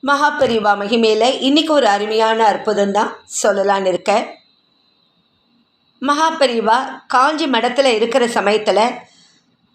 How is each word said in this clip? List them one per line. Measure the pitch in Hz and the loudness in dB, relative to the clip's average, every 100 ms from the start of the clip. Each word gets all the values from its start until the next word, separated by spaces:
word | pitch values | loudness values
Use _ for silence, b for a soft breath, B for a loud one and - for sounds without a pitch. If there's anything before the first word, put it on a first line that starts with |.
மகாபெரிவா | 269 277 294 294 262 226 208 | -2 0 0 0 -2 0 0
மகிமையில | 202 202 233 226 214 233 269 | 0 0 0 0 2 0 0
இன்னைக்கு | 262 294 311 | 0 0 2
ஒரு | 294 233 | 2 2
அருமையான | 202 214 220 220 226 | 0 -2 0 0 2
அற்புதம் | 220 190 - 208 196 | 0 0 -2 -2 0
தான் | 202 226 - _ - | 0 -2 -6 _ -4
சொல்லலான்னு | 220 196 196 196 190 | -2 0 0 0 0
இருக்கேன். | 175 - 208 - - _ _ _ _ _ _ _ _ _ _ _ _ _ _ _ _ | -2 0 -2 -2 -14 _ _ _ _ _ _ _ _ _ _ _ _ _ _ _ _
மகாபெரிவா | 262 285 320 320 269 233 208 240 262 - _ | -4 0 0 0 0 0 0 0 0 -12 _
காஞ்சி | 254 269 311 311 | 2 2 0 0
மடத்துல | 240 240 247 | 0 0 2
இருக்கிற | 277 220 233 262 240 | 2 2 0 0 0
சமயத்துல | 233 196 214 214 190 233 262 - b b b b _ _ | 0 0 0 0 2 0 -2 -16 b b b b _ _